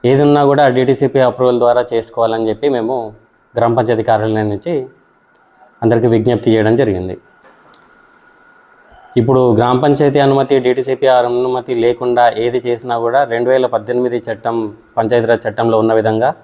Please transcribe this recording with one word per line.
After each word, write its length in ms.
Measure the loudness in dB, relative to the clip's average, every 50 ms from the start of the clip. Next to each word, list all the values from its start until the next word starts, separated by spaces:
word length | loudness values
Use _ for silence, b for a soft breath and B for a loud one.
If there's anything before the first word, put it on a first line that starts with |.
| 2 2 2
ఏదున్నా 300 | 4 4 4 4 4 4 2
కూడా 140 | 4 4 2 2 2
డీటీసీపీ 440 | 2 0 0 0 0 0 -2 0 2 0 0
అప్రూవల్ 280 | 0 0 0 0 2 2 2
ద్వారా 180 | 2 2 2 0 -2 -4
చేసుకోవాలని 520 | -4 -4 -4 -4 -2 -2 -2 -2 -2 -2 -4
చెప్పి 180 | -4 -2 -2 -2 -2
మేము 180 | -2 -4 -4 -6 -6 -8 -10 -16 -20 _ _ _ _ _ _ _
గ్రామ 160 | -2 0 0 2 0
పంచాయతీ 260 | 0 0 0 -2 0 0 0
కార్యాలయం 360 | 0 0 -2 -2 -2 -2 -2 -4
నుంచి 180 | -6 -6 -6 -6 -6 -6 -8 _ _ _ _ _ _ _ _ _ _ _ _ _ _ -20 _ _ _ 0
అందరికీ 240 | 0 0 2 2 2 2
విజ్ఞప్తి 360 | 2 2 0 -2 0 0 0 0
చేయడం 200 | 2 2 2 2 2
జరిగింది. 340 | 0 0 -2 -4 -6 -8 -10 -12 _ _ _ _ _ -20 _ _ _ _ -20 _ _ _ _ _ _ _ _ _ _ _ _ _ _ _ _ _ _ _ _ _ _ -20 -20 -20 -20 -4 -2 -2
ఇప్పుడు 220 | 0 2 2 2 4 4 2
గ్రామ 180 | 2 2 2 0 2 2
పంచాయతీ 360 | 0 2 2 2 2 2 2 2
అనుమతి, 300 | 2 2 2 2 2 0 0 2
డీటీసీపీ 420 | 0 0 0 -2 -4 -4 0 2 2 2
అనుమతి 560 | 2 2 0 0 -2 -2 -2 -4 -6 -6 -6 -4 0 0
లేకుండా 400 | 0 0 0 -2 -2 2 2 2 2 2 0 -4
ఏది 140 | -2 -2 -2 -2
చేసినా 300 | -2 -4 -4 -4 -6 -6 -4 -2
కూడా 160 | 0 0 0 0 0 -2
రెండు 160 | -2 0 0
వేల 160 | 2 0 0 0 -2
పద్దెనిమిది 420 | -4 -4 -4 -4 -2 -2 -2 -4 -6 -6
చట్టం, 300 | -8 -10 -6 -6 -6 -4 -4 -6 -6 -10 -16 _ _ _
పంచాయతీరాజ్ 460 | -4 -2 0 0 0 2 0 0 0 -2
చట్టంలో 320 | -6 -4 -2 -2 0 0 2 2
ఉన్న 100 | 2 2 2
విధంగా 300 | 0 0 0 0 -2 -2 -4 -6